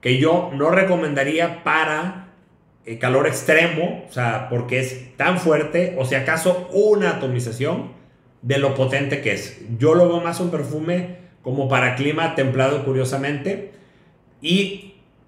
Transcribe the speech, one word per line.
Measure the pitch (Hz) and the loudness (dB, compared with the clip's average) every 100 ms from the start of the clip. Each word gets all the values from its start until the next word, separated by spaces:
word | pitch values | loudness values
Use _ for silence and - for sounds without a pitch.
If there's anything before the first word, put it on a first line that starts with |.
| 123 | 2
que | 131 | 4
yo | 156 175 - | 4 4 0
no | 139 151 | 0 2
recomendaría | 180 190 175 156 139 139 160 170 - | 4 4 2 0 0 0 0 -2 -2
para, | - 151 156 151 175 190 - _ _ _ _ _ - | -2 0 0 -2 -4 -8 -16 _ _ _ _ _ -14
eh, | 113 | -4
calor | 123 131 156 | 0 2 2
extremo, | 135 - 156 170 156 175 - - | -2 2 4 4 0 -4 -4 -10
o | |
sea, | - 117 107 - | -4 -2 -2 -4
porque | 120 120 127 | -4 -2 -4
es | 131 - - - | -4 -8 -16 -2
tan | 147 180 | 0 2
fuerte, | 165 151 151 170 175 135 | 2 2 2 0 0 -2
o | 127 | -2
si | |
acaso | 135 127 165 185 180 - | -2 0 0 0 0 0
una | 190 214 202 180 | 2 4 4 2
atomización | 160 135 123 120 110 139 190 - - - _ _ _ | -2 -2 -4 -4 -4 -4 -4 -8 -16 -20 _ _ _
de | 120 135 | -2 0
lo | 139 127 | 0 0
potente | 131 139 143 143 | 0 0 -2 -2
que | 113 | -2
es. | 98 - - - 117 | -4 -8 -14 -10 0
Yo | 143 165 | 4 6
lo | 175 | 6
veo | 170 | 4
más | 170 175 | -2 -4
un | 180 | -4
perfume | 165 131 151 160 180 180 - - _ | -4 -4 -6 -2 -2 -4 -10 -20 _
como | 127 135 131 | -6 -4 0
para | 127 123 123 | 2 2 0
clima | 143 151 165 - | -2 0 -2 0
templado, | 131 123 131 143 127 | 0 2 2 0 -2
curiosamente, | 131 127 135 139 143 156 196 - - - _ _ _ _ _ | -2 -2 -2 -4 -4 -4 -6 -8 -18 -20 _ _ _ _ _
y | 151 185 190 196 - - _ _ | 0 0 0 -6 -16 -20 _ _